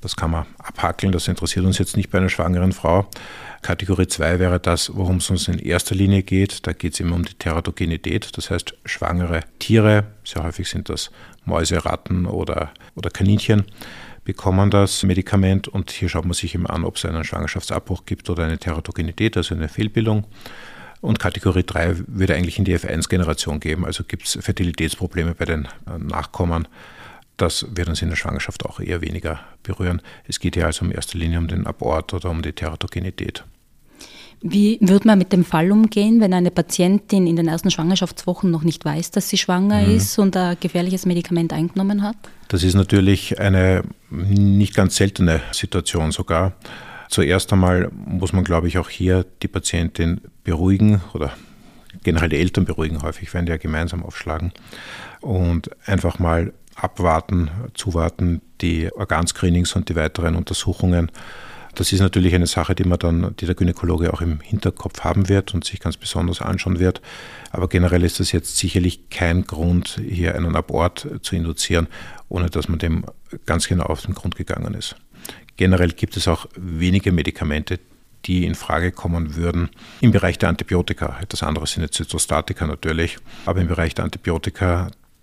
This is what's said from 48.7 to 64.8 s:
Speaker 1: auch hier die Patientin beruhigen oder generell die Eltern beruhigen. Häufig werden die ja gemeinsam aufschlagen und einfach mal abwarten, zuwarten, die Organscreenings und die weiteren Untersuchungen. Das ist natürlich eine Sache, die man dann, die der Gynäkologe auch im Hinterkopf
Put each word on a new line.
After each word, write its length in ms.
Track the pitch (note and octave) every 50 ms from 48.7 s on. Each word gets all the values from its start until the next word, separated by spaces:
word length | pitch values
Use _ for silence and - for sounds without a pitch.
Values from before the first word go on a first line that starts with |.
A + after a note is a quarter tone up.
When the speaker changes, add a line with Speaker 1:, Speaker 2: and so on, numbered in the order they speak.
| D#2+ F2+
Speaker 1:
auch 100 | E2 -
hier 380 | - - F#2 F#2 F#2 F#2 F2+ - - -
die 60 | - -
Patientin 720 | - F2+ - - - F2 E2+ E2 - - E2+ E2 F2+ - - - - _ -
beruhigen 560 | - - D#2 F2+ G2 G2 F#2+ G#2+ G#2+ G#2 G2 - - -
oder 180 | E2+ D2+ C#2 - - - - - - - - - - - - - - -
generell 240 | F2+ E2 D#2+ F2 D#2+
die 80 | D2+
Eltern 280 | C#2+ F2+ F#2 - - F2+
beruhigen. 380 | - - - D#2 D#2 E2 D2
Häufig 320 | C#2+ D#2 - - F2 - -
werden 120 | F2 E2+
die 40 | E2+
ja 80 | E2 D#2+
gemeinsam 460 | - E2 D#2 D#2+ E2+ E2+ E2+ E2+ -
aufschlagen 480 | - - - - D#2+ D#2 D2+ D#2+ F2+ - - - - - - - - - - - - - -
und 500 | - C#3 G#2 F#2 F2+ E2+ E2+ E2 - - - - -
einfach 340 | - G2 F2+ - F2 - -
mal 320 | F2+ E2 E2 E2+ E2+ E2 - - - - -
abwarten, 760 | - - F#2 - - F2+ E2+ D#2+ E2 - - F#2 F2 E2 D2 E2 G#2+ B2 B2 -
zuwarten, 640 | - - F#2+ E2 E2+ D#2+ D#2+ - - F#2 F2 E2+ - - - - -
die 320 | F2 E2+ D#2+ E2 E2 E2+
Organscreenings 840 | - - G2 - - D#2+ F2 - - - F#2+ F2+ F2 F2+ F2+ - -
und 120 | F#2 D#2+ -
die 60 | D#2+
weiteren 400 | E2 D#2 D#2 - - E2+ E2 E2
Untersuchungen. 800 | F2 - - G2 - - F#2+ E2+ - F#2+ F2+ F2+ F2 E2 D#2+ - - - - - - - - - - - - -
Das 160 | - F2+ -
ist 80 | G2 F#2
natürlich 340 | G2 F#2 - F#2+ F2+ F2 F2+
eine 140 | F2+ F2 -
Sache, 260 | - F2 E2 - F#2+
die 80 | -
man 160 | F#2 F2+ F2 -
dann, 380 | - E2+ E2 E2+ F2 F#2+ - -
die 80 | -
der 80 | F2 F#2
Gynäkologe 580 | - F2 F2 E2+ - - E2+ F2+ D#2+ F2 E2
auch 80 | E2 -
im 200 | E2+ E2+ D#2+ D#2
Hinterkopf 640 | - - - G#2+ - F2 - -